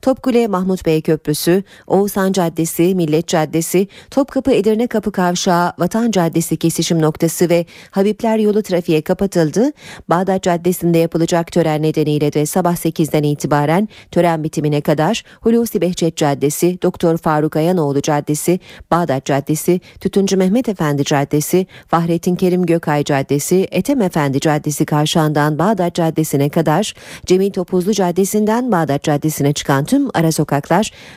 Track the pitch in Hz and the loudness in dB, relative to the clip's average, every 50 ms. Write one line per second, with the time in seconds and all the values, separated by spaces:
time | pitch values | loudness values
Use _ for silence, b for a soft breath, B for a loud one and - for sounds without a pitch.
0 | - 262 262 - - 262 226 240 233 214 190 180 190 190 190 180 - 170 160 156 | -2 -2 -2 0 -2 0 2 2 2 0 0 -2 0 -2 -2 -2 0 0 0 0
1 | - - 156 151 - - 151 - - 170 175 196 196 B B B B B - 190 | 2 0 -2 -2 0 -4 -4 -2 2 2 2 2 0 B B B B B 0 2
2 | 202 202 - 208 190 190 190 196 175 165 160 - 165 165 - - 170 180 196 185 | 2 0 0 -2 0 0 0 0 0 0 0 -2 -4 -4 0 0 0 2 2 0
3 | 170 151 151 156 170 - - 165 156 143 147 160 165 - - 180 202 196 B B | 0 0 0 0 0 0 0 0 0 0 -2 -4 -2 0 0 0 0 0 B B
4 | B B - 269 277 - - 269 262 269 240 - 196 220 214 214 247 240 - 220 | B B -2 -2 -2 0 -4 -2 0 2 2 2 2 2 0 0 -2 -2 -2 -2
5 | 196 208 196 202 180 175 180 - - 196 175 170 175 175 - - 165 175 - 226 | -4 -2 -2 0 0 0 0 0 0 2 2 2 2 0 -2 -2 -4 -2 0 0
6 | 233 240 208 190 170 165 147 165 165 - 165 160 - 165 - - 165 - 175 165 | 0 0 2 2 0 2 0 -2 -2 -2 -4 0 0 -2 0 0 -2 0 0 2
7 | 156 156 156 - 170 160 - - 180 160 170 170 170 B B B B B - 196 | 2 0 0 0 -2 -2 2 0 2 2 2 0 0 B B B B B -2 0
8 | 196 208 208 - - 226 220 220 214 208 202 214 208 - 185 180 175 - 160 151 | 0 0 0 0 -2 0 0 2 2 2 2 0 0 0 -2 -2 0 0 0 0
9 | 147 - 185 - 202 190 - 180 165 151 131 185 240 294 294 B B B B B | 0 -2 -2 -2 -2 -2 0 0 0 2 2 0 0 0 -2 B B B B B
10 | B - 165 175 190 190 190 190 - 185 175 170 170 180 180 - 170 170 170 165 | B -2 0 0 2 0 -2 0 0 -2 -2 0 0 -2 -2 0 0 2 2 2
11 | 165 165 - 165 165 165 180 170 165 - - 180 160 160 151 151 156 156 151 - | 2 2 0 -2 0 0 0 -2 -2 0 0 0 0 2 0 0 0 0 0 0
12 | 151 147 151 147 151 147 - 151 147 151 - 185 180 175 175 - - 170 160 - | 0 0 0 0 0 0 0 0 -2 0 0 0 0 0 -2 0 -2 -4 0 0
13 | 160 139 - 151 151 147 147 - - 143 147 147 147 147 160 190 220 208 B B | -2 0 0 0 0 0 -2 -2 -2 0 0 0 2 2 2 0 0 -2 B B
14 | B B - 180 175 170 165 160 151 156 - 160 147 151 147 147 143 - 151 147 | B B 0 2 2 2 0 -2 -4 -4 -4 -2 -2 0 -2 0 0 0 0 2
15 | 156 175 226 - B B B B - 233 233 233 233 220 - 202 165 180 175 - | 2 0 0 -2 B B B B 0 2 2 2 0 0 -2 -2 -2 -2 0 0
16 | 180 160 160 - 165 143 143 127 131 147 147 - - 175 180 180 - 180 185 - | -2 -2 0 0 0 0 0 0 -2 -2 0 0 0 0 0 0 -2 -2 -2 0
17 | - 170 165 170 - 170 156 151 151 156 - 156 156 175 185 180 151 143 135 143 | 0 0 0 2 0 0 0 2 0 0 0 0 0 2 2 0 0 0 0 -2
18 | 139 - 151 147 143 - 151 151 - - 175 185 B B B B B _ 160 170 | 0 0 -2 -2 0 -2 -4 -2 0 0 0 -2 B B B B B _ 0 0
19 | 175 151 131 135 - - 143 139 139 - 156 156 - - 175 185 B B B B | 0 0 -2 -4 -2 -2 -2 -2 0 -2 -4 -2 0 0 0 0 B B B B
20 | - 190 - 202 196 190 196 190 185 185 202 254 254 - 196 - 165 147 147 139 | -8 -2 0 0 0 2 2 2 2 2 2 0 0 -2 -4 -2 -2 -2 0 -2
21 | 151 - 156 139 143 143 - 151 151 - - 185 190 B B B B B - 170 | 0 0 0 0 0 0 -2 -2 -2 0 0 0 -2 B B B B B 0 0
22 | 170 170 170 175 - 185 180 170 190 180 180 180 180 165 165 170 - 165 147 147 | 2 0 -2 0 0 -2 0 0 0 0 2 0 2 2 0 0 0 0 -2 -2
23 | 143 - 147 135 135 - 139 143 - - 180 185 190 - - 175 190 - 285 262 | 0 0 0 -2 0 0 -2 -2 0 0 0 0 0 0 -2 -4 0 0 0 0
24 | 202 180 - 165 143 139 131 143 - 160 147 151 - 151 147 - 156 - 156 151 | 0 0 0 0 0 0 0 0 0 0 0 0 -2 -4 -2 -2 -2 0 2 0
25 | 151 151 - 175 156 151 151 151 147 151 151 143 165 202 170 - 175 175 - - | 0 2 2 2 2 2 2 2 0 0 0 0 0 0 2 0 -2 -2 0 0
26 | 170 160 151 160 160 - - 139 139 147 - 175 160 160 151 170 220 - B B | -2 0 0 -2 -2 0 0 0 0 2 0 0 2 2 2 0 0 -4 B B
27 | B B B B B - 180 185 196 202 190 196 175 - 190 180 175 196 220 190 | B B B B B 2 2 2 2 0 -2 -4 -4 -2 -2 0 0 0 0 0
28 | 185 175 170 185 196 185 - 214 214 208 220 240 254 254 208 170 160 147 139 147 | 0 0 2 0 0 0 0 0 2 2 0 0 0 0 0 0 0 0 -2 -2
29 | - 165 147 147 - 156 151 - 151 143 147 - - - 143 135 147 - 254 285 | 0 0 -2 0 0 -2 -2 0 0 0 0 -2 -2 0 0 0 2 0 0 0
30 | 285 247 - - 165 160 156 - 151 - 147 139 - - 165 185 220 - B B | 0 0 0 0 0 0 0 0 -2 0 -2 -4 0 0 0 0 0 -2 B B
31 | B B B | B B B